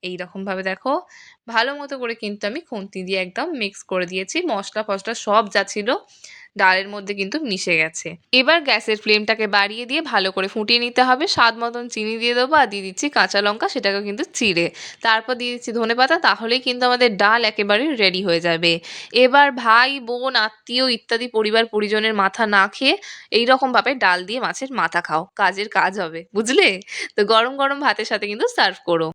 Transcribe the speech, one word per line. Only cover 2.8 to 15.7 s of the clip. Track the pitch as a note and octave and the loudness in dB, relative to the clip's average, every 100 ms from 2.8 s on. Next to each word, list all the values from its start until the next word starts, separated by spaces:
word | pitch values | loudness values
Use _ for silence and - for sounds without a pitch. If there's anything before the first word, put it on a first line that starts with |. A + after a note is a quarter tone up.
| G3 F#3+ F#3 | -10 -10 -4
দিয়ে | F#3+ | -4
একদম | F#3 F3+ D#4+ D4+ | -4 -6 -6 -4
মিক্স | G3+ - - | -8 -8 -6
করে | F#3 F3+ | -4 -2
দিয়েছি। | F#3 F#3+ D#4 F4 | -6 -6 -4 -2
মশলা | G#3 G3 G#3+ G#3+ | -4 -4 -8 -4
ফসলা | G3 G#3 A#3+ - | -4 -4 -8 2
সব | G#3 G#3 | 2 2
যা | G3+ G3 | -2 -2
ছিল | G#3+ G#3 E4+ _ _ - - - G3 | -4 -2 -4 _ _ -20 -20 -20 2
ডালের | F#3+ F#3 G3 | 4 4 0
মধ্যে | G#3 G3 G3+ | -10 -10 -6
কিন্তু | F#3+ D4 D4 | -4 -4 -4
মিশে | F#3 - E3 | -4 0 0
গেছে। | D#3+ - - E3+ _ B3+ | 0 -4 -14 -16 _ 2
এবার | C4 E4 C#4 | 4 2 2
গ্যাসের | A3 - G#3+ | -2 0 -4
ফ্লেমটাকে | G#3+ G#3+ G#3+ A3+ G#3+ G3+ | 2 0 2 -2 0 0
বাড়িয়ে | G3+ A3 A#3+ | 0 -4 -6
দিয়ে | C#4+ D#4 | -4 0
ভালো | A3+ F#3+ F#3+ | 0 0 -2
করে | F#3+ | -4
ফুটিয়ে | A3+ G#3+ A#3+ | -4 0 0
নিতে | A#3+ A#3+ B3+ | 0 2 2
হবে। | B3+ F4 | 2 0
স্বাদ | - A#3 A3+ | 2 2 2
মতন | A#3 A#3+ A#3+ | -6 -6 -10
চিনি | A3+ G#3+ A3+ | -8 -6 -2
দিয়ে | A#3+ A#3+ | 0 0
দেবো, | C4 D#4 | 2 4
আর | B3 | 2
দিয়ে | G3+ F#3+ | -2 -10
দিচ্ছি | F#3 D4 B3+ | -6 -4 0
কাঁচা | F#3+ G3+ G3+ | 0 2 0
লঙ্কা, | G#3+ G4+ | -2 -4
সেটাকেও | C#4 G3+ G3 G#3 | -2 -2 -2 -6
কিন্তু | G#3 E4+ - | -6 -8 -2
চিড়ে। | A3+ E3+ E3+ - - - A#3 | 0 0 -2 -4 -18 -4 0
তারপর | A3 A3+ B3 | 0 0 -6
দিয়ে | A#3+ | -4
দিচ্ছি | A#3+ A#3+ | -6 -6